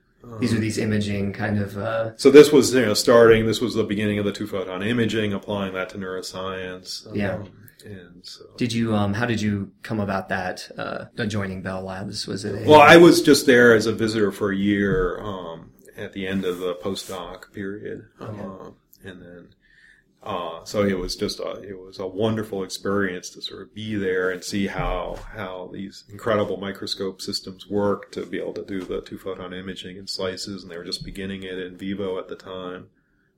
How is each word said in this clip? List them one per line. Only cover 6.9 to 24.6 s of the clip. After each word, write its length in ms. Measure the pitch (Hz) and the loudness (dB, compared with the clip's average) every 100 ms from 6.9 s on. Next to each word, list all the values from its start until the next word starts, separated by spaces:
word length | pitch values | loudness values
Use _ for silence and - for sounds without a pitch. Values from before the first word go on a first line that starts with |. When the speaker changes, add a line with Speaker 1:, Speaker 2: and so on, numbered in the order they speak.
| - 110 | -16 -10
Speaker 1:
Um, 80 | 104 | -6
Speaker 2:
Yeah. 280 | 101 98 98 - - - 104 | -4 -6 -12 -20 -20 -20 -20
Speaker 1:
and 380 | 98 87 87 | -18 -20 -20
so. 200 | - - - - | -20 -20 -18 -6
Speaker 2:
Did 160 | 123 | -4
you, 200 | 117 113 | -2 0
um, 200 | 107 101 | 0 0
how 120 | 104 120 | -2 -2
did 160 | 104 | -2
you 300 | 107 101 95 - | -2 -2 -6 -12
come 200 | - 110 | -8 -4
about 260 | 101 95 - | -4 -4 -4
that, 400 | 98 92 - - - | -6 -6 -8 -12 -10
uh, 280 | - - - - 107 | -10 -10 -10 -8 -6
joining 360 | 104 95 92 | -4 -6 -8
Bell 180 | 95 92 | -8 -8
Labs? 440 | 95 95 95 107 - | -8 -10 -10 -10 -8
Was 160 | 107 | -8
it 220 | 104 98 107 | -6 0 10
a 40 | |
Speaker 1:
Well, 120 | 151 | 12
I 160 | 147 170 | 12 12
was 240 | 170 - | 12 10
just 240 | 151 139 143 | 6 6 6
there 280 | 123 120 | 8 8
as 120 | 113 110 | 8 4
a 60 | |
visitor 380 | 101 113 110 101 | 0 -2 0 0
for 180 | - 101 | 0 -2
a 40 | 98 | 0
year, 640 | 101 101 101 92 90 87 | 2 2 2 0 -2 -4
um, 500 | 104 95 85 82 - - - - | -10 -10 -12 -14 -18 -20 -20 -14
at 140 | 104 | -12
the 140 | 98 95 | -10 -6
end 160 | 95 92 | -4 -2
of 140 | 90 | -4
the 160 | 90 87 | -6 -6
postdoc 760 | 98 95 - 92 87 92 - | -6 -8 -8 -12 -12 -16 -16
period. 520 | 107 98 104 107 104 104 - | -12 -10 -10 -12 -14 -16 -16
Speaker 2:
Okay. 180 | 107 104 | -14 -12
Speaker 1:
Um, 340 | 98 95 87 - _ _ | -12 -14 -18 -20 _ _
and 180 | 98 90 | -20 -18
then, 260 | 87 87 - _ _ _ _ _ _ _ | -20 -20 -20 _ _ _ _ _ _ _
uh, 400 | 107 92 82 82 - | -10 -8 -8 -10 -6
so 180 | 107 | 0
it 140 | 101 92 | 0 0
was 160 | 90 - | -4 -6
just 240 | 98 - | -6 -6
a, 140 | 87 - 95 | -8 -10 -12
it 120 | 95 | -14
was 180 | 92 98 | -16 -12
a 80 | 95 | -8
wonderful 580 | 92 110 110 107 98 | -2 -2 -2 -4 -8
experience 640 | 92 - 101 101 95 90 - | -8 -6 -2 0 -2 -4 -12
to 100 | - | -14
sort 220 | - - | -14 -14
of 100 | 95 | -16
be 220 | 104 110 104 | -12 -8 -4
there 340 | 92 92 92 | -2 0 -2
and 140 | 90 | -4
see 240 | - 101 | -6 -4